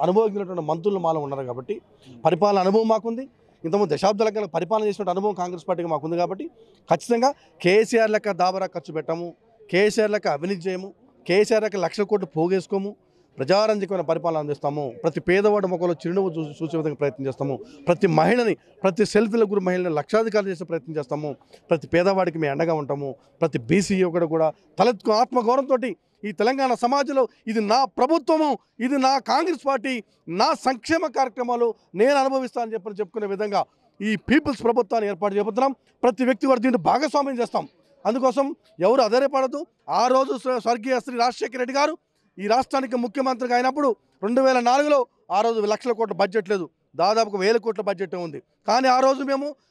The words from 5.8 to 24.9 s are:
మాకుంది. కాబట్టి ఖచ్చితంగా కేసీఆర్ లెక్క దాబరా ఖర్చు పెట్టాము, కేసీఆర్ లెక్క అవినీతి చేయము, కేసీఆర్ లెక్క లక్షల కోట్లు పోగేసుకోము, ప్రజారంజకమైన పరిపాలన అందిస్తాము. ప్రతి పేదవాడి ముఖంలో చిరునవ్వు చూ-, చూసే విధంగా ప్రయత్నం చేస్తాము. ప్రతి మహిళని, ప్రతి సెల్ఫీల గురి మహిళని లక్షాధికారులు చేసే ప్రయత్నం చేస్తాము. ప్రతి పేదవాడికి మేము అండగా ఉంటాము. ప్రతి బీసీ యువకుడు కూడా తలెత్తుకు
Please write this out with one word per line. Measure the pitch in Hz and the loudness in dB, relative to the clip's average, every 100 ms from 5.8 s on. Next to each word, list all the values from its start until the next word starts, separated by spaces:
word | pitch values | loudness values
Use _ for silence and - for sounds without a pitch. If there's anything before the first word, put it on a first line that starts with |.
| 170 | -2
మాకుంది. | 151 160 170 | -4 -2 -2
కాబట్టి | 175 190 330 _ - _ - | -2 -4 -10 _ -20 _ -2
ఖచ్చితంగా | 175 - 233 262 - _ - | 0 2 2 2 0 _ -2
కేసీఆర్ | 170 208 220 226 220 | 2 4 4 2 2
లెక్క | 214 208 | 0 -2
దాబరా | 180 180 190 185 | 0 0 0 -6
ఖర్చు | 175 175 | -8 -8
పెట్టాము, | 156 - 165 170 - _ _ - | -8 -6 -6 -8 -14 _ _ -2
కేసీఆర్ | 175 208 214 214 | 2 2 2 0
లెక్క | 208 196 | 0 -2
అవినీతి | 143 175 196 180 | -2 -4 -6 -6
చేయము, | 185 190 - _ _ - | -8 -10 -18 _ _ 0
కేసీఆర్ | 180 214 220 | 2 4 2
లెక్క | 214 202 | 0 -2
లక్షల | 165 - | -4 -2
కోట్లు | 202 208 180 | 0 0 -2
పోగేసుకోము, | 156 175 190 - 196 196 - _ _ _ - | -2 0 0 -2 -6 -6 -12 _ _ _ -8
ప్రజారంజకమైన | 135 190 214 208 190 190 | 2 2 4 0 -2 -4
పరిపాలన | 156 165 165 160 | -2 -2 -2 -4
అందిస్తాము. | 147 143 147 147 139 - | -4 -4 -4 -4 -6 -4
ప్రతి | 165 160 | -4 -2
పేదవాడి | - 190 208 208 190 | 0 2 4 2 0
ముఖంలో | 175 180 | -2 -2
చిరునవ్వు | 170 170 185 190 | -2 -2 -2 -2
చూ-, | 160 151 143 | -4 -8 -8
చూసే | 160 165 | -6 -2
విధంగా | 156 143 | -4 -2
ప్రయత్నం | 143 139 135 | -4 -2 -6
చేస్తాము. | 123 143 127 - - - | -4 -4 -6 -10 -8 -2
ప్రతి | 175 185 | 2 4
మహిళని, | 156 165 247 226 156 _ - | 4 4 4 0 -2 _ -2
ప్రతి | 190 170 202 | -2 0 2
సెల్ఫీల | 214 220 226 | 2 2 2
గురి | 208 202 | 0 0
మహిళని | 185 180 180 151 | 0 0 0 -2
లక్షాధికారులు | 143 214 226 208 196 | 0 0 2 0 -2
చేసే | 170 160 | -6 -6
ప్రయత్నం | 165 - 151 | -8 -6 -8
చేస్తాము. | 143 147 151 135 _ - - | -6 -6 -6 -10 _ -12 -2
ప్రతి | 165 - | -2 2
పేదవాడికి | 170 185 190 180 160 | 2 4 2 0 0
మేము | 151 | -2
అండగా | 139 165 | 0 0
ఉంటాము. | 156 139 143 139 127 _ - | -2 -2 -6 -6 -10 _ -4
ప్రతి | 165 131 | -2 -2
బీసీ | 113 180 185 190 | 0 0 2 0
యువకుడు | 180 170 165 | 2 0 0
కూడా | 160 160 - _ - | 0 0 -2 _ 0
తలెత్తుకు | 214 | 2